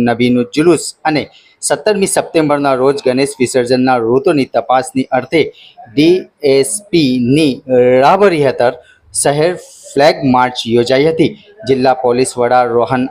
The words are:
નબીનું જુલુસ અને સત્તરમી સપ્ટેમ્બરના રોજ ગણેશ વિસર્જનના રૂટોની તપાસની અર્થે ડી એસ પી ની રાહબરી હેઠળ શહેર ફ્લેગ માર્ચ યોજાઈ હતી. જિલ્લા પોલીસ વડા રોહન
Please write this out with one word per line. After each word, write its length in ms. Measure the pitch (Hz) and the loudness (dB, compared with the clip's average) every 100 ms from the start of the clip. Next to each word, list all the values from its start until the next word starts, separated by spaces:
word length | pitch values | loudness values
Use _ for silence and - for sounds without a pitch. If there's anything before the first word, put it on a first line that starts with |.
| 120 | 0
નબીનું 420 | 117 123 123 120 143 | 0 0 0 -2 0
જુલુસ 300 | 170 156 - - | 2 0 -2 -8
અને 180 | 156 147 - - _ _ | -4 -4 -6 -14 _ _
સત્તરમી 480 | - 143 - 196 190 - | -4 -2 -2 -2 -2 -2
સપ્ટેમ્બરના 580 | - 170 151 143 143 131 | -2 -2 0 0 0 0
રોજ 280 | 131 139 127 | 0 0 -2
ગણેશ 300 | 127 139 - | -2 -2 -2
વિસર્જનના 560 | 123 135 120 127 131 127 | -2 -2 0 0 0 0
રૂટોની 500 | 113 127 190 151 127 123 | 0 0 0 0 -2 -4
તપાસની 500 | - 131 131 131 131 | 0 -2 -2 -6 -4
અર્થે 320 | 131 120 165 - - - - | -4 -2 -2 -2 -6 -20 -20
ડી 320 | 117 117 165 185 - _ 143 | -6 0 2 2 -2 _ 0
એસ 200 | 135 135 - - | 2 0 -6 -2
પી 200 | 170 139 127 120 143 | 0 0 0 0 2
ની 180 | 151 123 131 127 123 127 | 0 -2 0 2 4 4
રાહબરી 420 | 139 190 202 165 139 | 4 4 2 2 0
હેઠળ 340 | - 120 - - _ _ | 0 -2 -2 -14 _ _
શહેર 400 | - 147 147 165 175 - - | -4 -2 0 -2 -4 -12 -20
ફ્લેગ 420 | - 139 147 - 139 | -8 0 0 2 0
માર્ચ 320 | 127 127 - 117 | 0 0 -4 -2
યોજાઈ 420 | 117 120 131 156 | 0 2 2 2
હતી. 200 | 160 156 - _ - 127 | 0 -2 -4 _ -10 -4
જિલ્લા 280 | 127 131 131 | 0 0 0
પોલીસ 380 | 123 120 127 123 | 0 0 -2 -2
વડા 260 | 120 127 123 | 0 2 2
રોહન 400 | 117 110 127 131 | 0 0 -2 -2